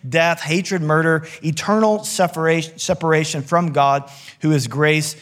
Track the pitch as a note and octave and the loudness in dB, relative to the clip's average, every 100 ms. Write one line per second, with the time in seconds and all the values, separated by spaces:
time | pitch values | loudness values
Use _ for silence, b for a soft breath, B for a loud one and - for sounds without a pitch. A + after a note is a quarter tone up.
0 | C3 D#3+ E3+ E3 D3 F3 F3+ F#3+ D3+ D#3 | -2 2 2 0 -2 -2 0 -2 2 2
1 | D#3+ D#3+ D#3+ B D#3+ D#3 - G#3+ G#3+ G#3+ | 2 0 -2 B -6 -4 0 2 2 0
2 | - - F3 D#3+ D#3+ E3 D#3+ - - F3 | -4 0 0 0 0 0 -2 -8 -4 -2
3 | D#3+ D#3+ D#3 D3+ C#3 F3 E3+ C#3+ C#3 C#3+ | 2 0 0 -4 -2 0 2 2 2 2
4 | C#3 B B B D#3 D3+ A#2 C3 D3+ D#3 | -4 B B B 0 0 0 0 2 2
5 | D3+ - | -2 -8